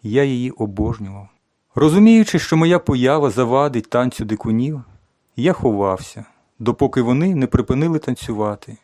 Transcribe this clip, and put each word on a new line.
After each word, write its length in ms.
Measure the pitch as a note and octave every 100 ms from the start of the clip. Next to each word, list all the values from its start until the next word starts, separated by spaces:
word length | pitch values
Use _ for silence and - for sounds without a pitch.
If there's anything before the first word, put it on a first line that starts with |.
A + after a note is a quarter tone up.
Я 200 | A2 A#2+
її 280 | C#3 B2+ B2
обожнював. 760 | - A2 G2+ G#2+ A2+ G2 G2 G2+ _ _ _ _ -
Розуміючи, 640 | D3+ E3+ G#3+ A3+ G#3+ F3
що 180 | - D#3+
моя 220 | E3 F3
поява 500 | - C3+ B2 D3+ C#3+
завадить 600 | G#2 A#2+ C3 D3 A#2+ -
танцю 360 | A#2+ B2 - G#2+
дикунів, 580 | G#2+ A2+ A2 C3 D3 A#2+ _ _ _ _ -
я 180 | C#3+
ховався, 720 | F3+ C3 G#2 G2+ F#2+ - - A2 _ _ _
допоки 420 | A2+ B2+ C#3 -
вони 340 | A#2 B2+ F3+ F3
не 120 | C3
припинили 520 | - - C3 D#3+ D#3+
танцювати. 760 | D3+ B2+ - G#2+ G#2 G#2 - G#2+